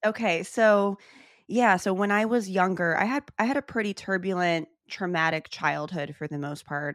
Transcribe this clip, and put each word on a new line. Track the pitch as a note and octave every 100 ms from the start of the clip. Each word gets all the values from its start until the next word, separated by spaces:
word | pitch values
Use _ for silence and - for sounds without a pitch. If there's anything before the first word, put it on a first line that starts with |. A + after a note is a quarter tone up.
Okay, | G#3+ A3 A3 E3
so | F#3 - A3 G#3 G3+ G3 - - - _ -
yeah, | A3 A#3 F3+
so | G3+
when | F#3+ G3+
I | G#3 A3
was | A#3+ G3
younger, | F#3+ F#3 E3+ E3+ D#3+
I |
had, | G#3 C#4+ - -
I |
had | A3+ C#4+
a |
pretty | C#4 A#3 G#3
turbulent, | F#3+ - F#3+ F#3 F3+ F3 E3 D#3 _ -
traumatic | - F#3 E3+ D#3+ D#3+ -
childhood | - D#3 D3+ D3+ F3 C#3+ D3
for | D3+
the | D3
most | C#3+ D3
part. | - C#3+ D3